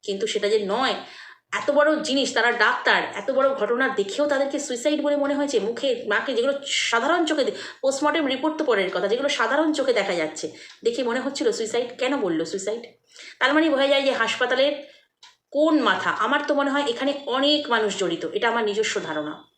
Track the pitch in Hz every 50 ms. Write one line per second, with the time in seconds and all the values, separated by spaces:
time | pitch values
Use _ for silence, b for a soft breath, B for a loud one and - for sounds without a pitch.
0 | - - 196 196 220 214 - 214 196 202 220 214 208 185 196 233 262 254 196 165
1 | B B B B B B B B B _ - 208 - - 277 285 294 302 311 254
2 | 208 - 262 277 262 - - 233 226 240 233 233 214 226 - - - 254 214 180
3 | - - - 202 202 - 262 262 262 262 269 - 208 202 240 240 269 254 202 -
4 | 196 196 - - 294 294 285 262 285 277 - 277 - - 254 233 - 302 294 294
5 | 277 294 285 285 277 277 285 285 294 285 - 220 190 220 233 - - 277 240 233
6 | - - 202 220 226 277 262 220 233 269 277 277 - - - - - - - 233
7 | 247 285 339 359 349 311 311 302 254 - 196 B B B B B - 262 262 -
8 | 302 302 294 330 302 262 262 254 285 311 311 - 311 254 233 196 190 180 185 180
9 | 185 196 214 247 269 285 277 - 233 220 262 294 320 311 302 294 262 269 240 220
10 | 190 196 185 170 156 156 - - - - B B B B B B - 226 233 -
11 | 262 233 233 262 247 277 269 - 302 240 - - 226 208 - 233 254 247 - -
12 | 254 254 285 269 220 185 165 160 165 160 - 196 - 208 220 233 - - - _
13 | _ B B B B B B B 247 262 285 311 320 320 277 262 269 277 285 277
14 | 269 269 247 - 226 214 - - 247 247 262 247 269 294 302 277 B B B B
15 | B B _ _ - - _ _ _ _ - 277 302 320 320 294 247 208 185 185
16 | - 180 - - 208 226 277 294 294 - 294 285 277 277 269 285 285 - 240 -
17 | 269 277 277 277 - - 240 262 277 294 302 294 285 - 233 226 214 208 190 -
18 | 196 170 165 165 - 160 - 202 233 233 226 233 226 208 202 214 214 - - 202
19 | 170 - 208 - - 101 101 - - _ _